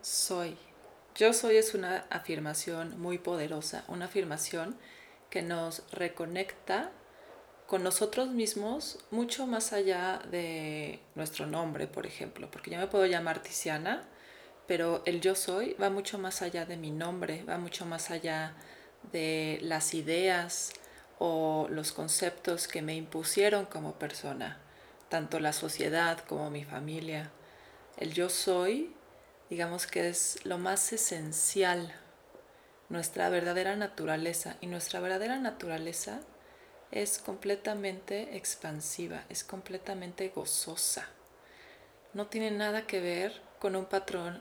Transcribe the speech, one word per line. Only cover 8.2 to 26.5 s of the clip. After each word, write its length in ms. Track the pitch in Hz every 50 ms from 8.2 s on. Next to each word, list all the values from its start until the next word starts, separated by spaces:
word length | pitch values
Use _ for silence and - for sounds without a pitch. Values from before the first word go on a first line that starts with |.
| 262 262
mismos 720 | 254 240 220 196 - 208 202 214 247 220 - - - - - -
mucho 360 | 214 233 240 233 - - 269
más 260 | 254 240 220 226 -
allá 460 | 214 202 196 190 185 180 180 185 185 - - -
de 680 | 175 175 170 165 165 160 156 156 151 151 147 147 - - - - -
nuestro 320 | 151 156 151 - - -
nombre, 400 | 151 151 165 165 160 147 139 135
por 180 | 131 - - -
ejemplo, 460 | - - - - - - - 135 135
porque 200 | - - - -
yo 80 | 165 170
me 80 | 190
puedo 200 | 196 214 202 190
llamar 360 | 185 180 170 165 165 160 -
Tiziana, 640 | - - - - - 165 156 151 160 190 247 320 - - - - - - - - - - - - -
pero 360 | - 180 165 170 170 170 165 -
el 160 | 175 170 170
yo 120 | 170 190 190
soy 400 | 190 - - 185 196 240 269 -
va 140 | - 196 196
mucho 300 | 196 202 202 - - 196
más 240 | 190 185 190 -
allá 240 | 190 175 175 170 165
de 100 | 175 175
mi 140 | 165 160 151
nombre, 520 | 151 156 165 175 185 180 175 - 156 175 196
va 120 | - 170
mucho 300 | 175 175 170 - - 180
más 240 | 170 165 165 - -
allá 440 | 170 165 165 165 156 156 160 160 156 - - - - - - - - - - -
de 480 | - 170 160 156 160 156 156 156 156 -
las 320 | - 165 160 156 156 - -
ideas 800 | 165 147 151 165 175 185 190 180 175 170 175 - - - - - - - - - - - - - -
o 500 | - 170 165 160 160 156 156 156 156 -
los 220 | - 156 151 -
conceptos 760 | - - 160 160 - - 196 175 175 - - 185 170 170 - -
que 140 | - 170
me 120 | 156 156 160
impusieron 680 | 160 160 160 - 160 160 160 - 196 202 208 208 202 196
como 300 | - - 160 151 151 -
persona, 640 | - 147 143 - - - 143 143 - - - - - - - - - - - - - - -
tanto 320 | - 165 151 151 160 156
la 120 | 156 151
sociedad 720 | 151 - 165 151 147 - 143 151 156 165 170 165 165 165 -
como 240 | - 160 147 151 151